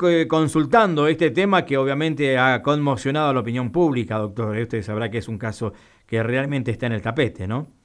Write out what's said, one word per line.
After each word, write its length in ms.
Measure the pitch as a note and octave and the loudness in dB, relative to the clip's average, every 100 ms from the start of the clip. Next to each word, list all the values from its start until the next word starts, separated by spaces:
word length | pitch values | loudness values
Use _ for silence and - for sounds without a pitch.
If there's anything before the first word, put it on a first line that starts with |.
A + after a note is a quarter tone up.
| F3 | 2
eh, 220 | E3 D#3+ | 4 2
consultando 800 | D#3+ D#3 D#3 C#3+ A#3 G#3 D3+ D3+ | 2 2 2 4 4 4 2 2
este 240 | D#3+ D#3+ | 2 2
tema 320 | B2 G3+ F#3 | 2 2 2
que 140 | - C3+ | 2 0
obviamente 600 | C3+ C#3 D#3+ D3 C#3 C3 | 0 0 -2 0 0 4
ha 240 | C3 B2 | 4 2
conmocionado 680 | C#3+ D3 C#3+ C3 C3+ D3+ D3 | 2 0 0 0 -2 0 2
a 40 | |
la 60 | C3 | 0
opinión 320 | A2+ B2 B2 | -2 -4 -2
pública, 460 | E3 E3 B2 G#2 A2 | 2 2 2 -2 -2
doctor. 400 | G#2+ G2+ A2 G#2+ | -4 -4 -4 -4
Usted 260 | A#2 A2+ | -4 -4
sabrá 260 | G2 G#2+ A2+ | -4 -4 -4
que 100 | A2+ | -6
es 100 | A2 | -6
un 80 | G#2+ | -6
caso 340 | A2+ G2+ G#2+ - _ _ - | -6 -6 -8 -8 _ _ -6
que 140 | A2+ | -2
realmente 480 | A2+ B2+ C#3+ C#3 A#2 | 0 -2 -2 -2 -2
está 160 | G#2+ A#2+ | -4 -2
en 40 | |
el 100 | A2 | -4
tapete, 460 | A2+ C3 A#2+ - F#2 | -4 -2 -2 -2 -6
¿no? 200 | A#2+ D#3 _ | -6 -8 _